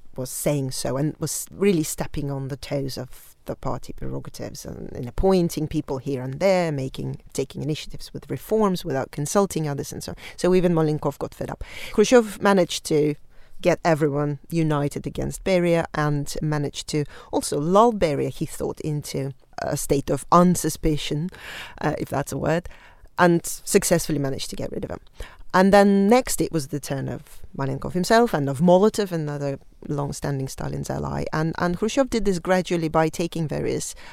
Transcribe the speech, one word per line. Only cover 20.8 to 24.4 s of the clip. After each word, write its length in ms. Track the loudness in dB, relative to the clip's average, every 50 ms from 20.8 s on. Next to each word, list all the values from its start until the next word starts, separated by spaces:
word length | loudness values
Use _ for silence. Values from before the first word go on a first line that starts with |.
| 0 0 0 0 -2 -2 -4 -4 -4 -6 -8 -12 -14 -14 -14 -14 -14 -14 -10 -4
uh, 140 | -4 -2 -2 -2
if 100 | -4 -4
that's 240 | -4 -4 -4 -4
a 40 | -6
word, 320 | -2 0 0 0 0 -2 -6 -12 -16 -20 -20 -20 -20 -20 -8 2 4
and 260 | 6 6 6 4 2
successfully 720 | -2 -8 -8 -2 2 2 2 4 4 2 2 2 0 -2 -2
managed 320 | -2 -2 -4 -6